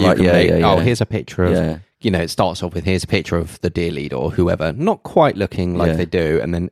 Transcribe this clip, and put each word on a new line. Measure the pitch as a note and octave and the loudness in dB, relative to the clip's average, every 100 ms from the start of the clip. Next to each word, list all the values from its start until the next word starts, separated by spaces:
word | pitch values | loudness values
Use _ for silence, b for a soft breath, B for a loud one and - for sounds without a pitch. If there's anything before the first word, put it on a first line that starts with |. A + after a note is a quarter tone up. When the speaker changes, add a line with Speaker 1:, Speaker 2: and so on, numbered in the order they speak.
| F#2+ | 2
Speaker 1:
right, | F2 | 4
Speaker 2:
can | F#2 | 4
Speaker 1:
yeah, | |
Speaker 2:
make, | F2 F2 | 4 4
Speaker 1:
yeah, | E2 E2+ | 4 4
Speaker 2:
"Oh, | F#2 | 4
Speaker 1:
yeah. | |
Speaker 2:
here's | A2 A#2 | 2 0
a | - | -2
picture | G#2+ - - | -4 -6 0
of," | F2+ | 2
Speaker 1:
Yeah. | F2+ D#2+ D#2+ - _ | 2 0 -4 -12 _
Speaker 2:
you | A2+ | -2
know, | F2+ | 0
it | E2 | 0
starts | - F#2+ F2 | 0 0 -2
off | F2 F2 | -6 -4
with, | |
"Here's | D#2+ F#2 | -2 -2
a | - | 0
picture | G2+ - F2 | -2 0 -4
of | E2 - | -4 -6
the | F2 | -4
deer | F2+ E2+ | -2 -4
leader | D2+ C#2+ C2 | -4 -6 -4
or | D2+ | -2
whoever," | E2+ E2+ F2 D#2+ | 0 0 0 -2
not | F2 F#3 F#3+ | -2 -2 -2
quite | - - D3 F#2+ | -2 2 2 2
looking | G2 - F2+ F2 | -4 -2 -2 0
like | E2+ | 0
Speaker 1:
Yeah. | D#2+ | 0
Speaker 2:
they | E2+ | 0
do, | F#2 D#2+ D#2+ | 0 0 0
and | C2+ | 0
then, | E2+ F2 | -4 -6